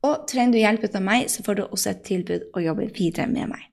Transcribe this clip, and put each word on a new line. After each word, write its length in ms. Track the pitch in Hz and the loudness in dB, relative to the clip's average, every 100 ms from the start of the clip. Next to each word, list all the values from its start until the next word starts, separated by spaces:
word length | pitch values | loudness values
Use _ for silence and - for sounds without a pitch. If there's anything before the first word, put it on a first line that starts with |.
| 285 | 2
Og 160 | 302 - | 0 -2
trenger 260 | 254 247 233 | 2 4 6
du 60 | |
hjelp 240 | 214 220 220 | 4 4 0
ut 80 | 202 | -2
av 60 | 190 | 2
meg, 220 | 226 - | 2 0
så 140 | - 208 | -4 -2
får 140 | 202 | -2
du 80 | - | -2
også 240 | 190 202 | -4 -4
et 140 | 185 - | -6 -4
tilbud 400 | 185 180 175 - 185 | -4 -2 -4 -4 -2
å 60 | |
jobbe 260 | 165 156 - - | -2 -2 -4 0
videre 320 | 175 170 - | -2 0 -2
med 220 | - - | -2 -4
meg. 160 | - - | -8 -16